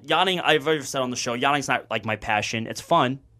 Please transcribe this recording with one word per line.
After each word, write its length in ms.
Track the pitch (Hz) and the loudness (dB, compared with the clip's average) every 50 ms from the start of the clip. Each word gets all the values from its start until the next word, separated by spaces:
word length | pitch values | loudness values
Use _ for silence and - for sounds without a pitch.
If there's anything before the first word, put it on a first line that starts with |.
| 110 | -4
yachting, 340 | 139 160 160 185 190 185 170 | -2 0 2 2 0 0 0
I've 260 | - 147 156 151 135 | 2 4 2 4 4
already 180 | 156 160 151 127 | 2 0 0 -2
said 180 | - - 139 | -4 -2 -2
on 80 | 127 123 | -2 -2
the 80 | 123 | -2
show, 160 | 120 - 123 117 | -4 -4 -4 -2
yachting's 340 | 120 131 139 147 143 131 | 0 2 2 2 2 2
not, 240 | - 127 - - - | 0 -2 -2 -2 -4
like, 140 | 113 113 104 | -6 -4 -2
my 100 | 113 107 | -2 -4
passion. 520 | 104 - - 107 107 104 - - 113 113 | -4 -2 0 0 0 0 -2 -4 -4 -4
It's 120 | - 113 - | -6 -8 -10
fun, 400 | - - 170 165 135 123 135 135 - _ _ _ | -2 2 2 4 4 2 -2 -6 -10 _ _ _